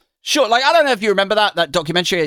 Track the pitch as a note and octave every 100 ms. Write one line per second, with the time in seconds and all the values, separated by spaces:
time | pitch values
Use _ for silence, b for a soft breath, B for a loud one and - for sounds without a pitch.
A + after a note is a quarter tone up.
0 | _ _ - D4 A3+ A#3+ C#4 E4 C#4+ A3
1 | G#3 F#3+ G3 G#3+ G3+ E3+ E3 E3+ D#3 E3+
2 | F3 F3+